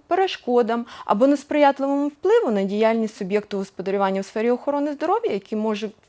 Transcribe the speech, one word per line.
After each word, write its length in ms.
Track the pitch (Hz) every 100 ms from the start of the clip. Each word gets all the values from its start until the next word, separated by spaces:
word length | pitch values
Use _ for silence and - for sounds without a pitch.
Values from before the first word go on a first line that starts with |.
| -
перешкодам 800 | 359 381 - - 240 220 233 240 -
або 220 | - 208 269
несприятливому 800 | 285 - 294 277 277 277 285 285
впливу 440 | - 370 466 349
на 120 | 202
діяльність 540 | 196 208 220 226 220 -
суб'єкту 400 | 185 208 208 196
господарювання 640 | 196 - 185 196 196 190
в 40 |
сфері 260 | 190 220 233
охорони 420 | 247 277 285 294
здоров'я, 400 | 285 320 440 440
який 240 | 202 - 214
може 320 | 220 202 208 -